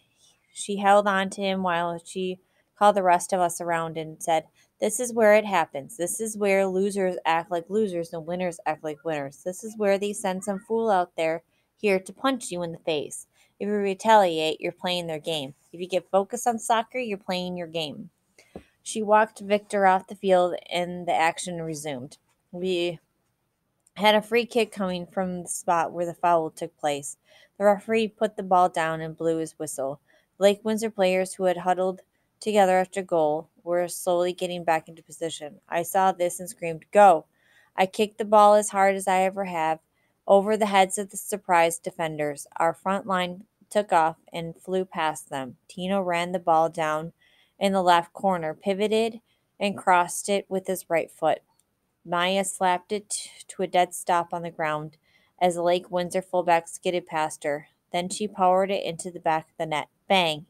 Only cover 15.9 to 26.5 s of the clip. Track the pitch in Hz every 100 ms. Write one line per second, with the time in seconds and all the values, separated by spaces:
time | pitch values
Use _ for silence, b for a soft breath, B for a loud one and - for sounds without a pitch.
15.9 | 185 - 190 196 240 240 226 - 226 226
16.9 | 254 233 196 - 180 180 180 165 165 151
17.9 | - - _ _ _ B B B B -
18.9 | 226 208 214 220 - 196 208 208 208 190
19.9 | 190 - 202 190 180 180 - - 175 175
20.9 | 180 170 156 165 - 180 170 160 151 151
21.9 | 127 143 - _ _ _ 175 185 175 175
22.9 | 165 _ _ _ _ _ _ _ _ _
23.9 | - 214 214 208 233 220 240 208 202 185
24.9 | 180 175 190 185 180 170 - - 170 156
25.9 | 170 170 165 175 170 156